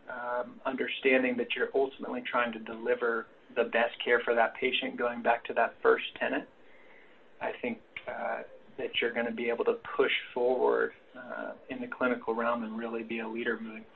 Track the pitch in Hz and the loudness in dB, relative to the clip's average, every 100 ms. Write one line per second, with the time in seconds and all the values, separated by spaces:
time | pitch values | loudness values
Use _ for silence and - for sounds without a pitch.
0 | - 123 123 123 120 123 131 127 123 - | -12 -8 -4 -4 -4 -6 -4 -2 -4 2
1 | 135 131 127 120 113 127 113 135 135 - | 4 6 4 0 -2 -2 0 2 0 -2
2 | 120 127 123 123 120 110 113 113 120 123 | -6 -6 -2 0 0 -2 -10 -6 0 0
3 | 120 113 - - - - 117 113 117 - | 2 -2 -4 -16 -6 -2 2 2 2 0
4 | 120 120 120 117 113 - 131 127 131 123 | 2 2 4 4 4 2 0 0 -2 -2
5 | 120 120 117 120 - 117 113 - 131 127 | -2 0 2 0 0 0 0 2 4 4
6 | - - 120 131 - - - - - - | 2 -4 -2 -2 -6 -18 -20 -20 -20 -20
7 | - - - - 113 - 123 113 - - | -20 -20 -20 -8 -8 -4 -4 -6 -12 -14
8 | - 117 117 117 - - - - 123 - | -10 -6 -4 -6 -8 -18 -16 -8 -4 0
9 | 120 117 117 113 117 117 117 113 - - | 0 0 -2 -2 -2 2 2 0 -2 2
10 | 127 - - 127 123 127 120 117 117 - | 2 2 -2 0 2 4 4 4 2 -4
11 | - 127 123 117 57 - - 123 123 - | -20 -16 -10 -8 -8 -10 -10 -8 -6 0
12 | 127 120 117 113 117 120 110 110 113 113 | 0 2 0 0 2 0 -2 -6 -4 -4
13 | 113 117 110 113 117 110 113 110 - | -4 -6 -4 -4 -2 -2 -6 -12 -12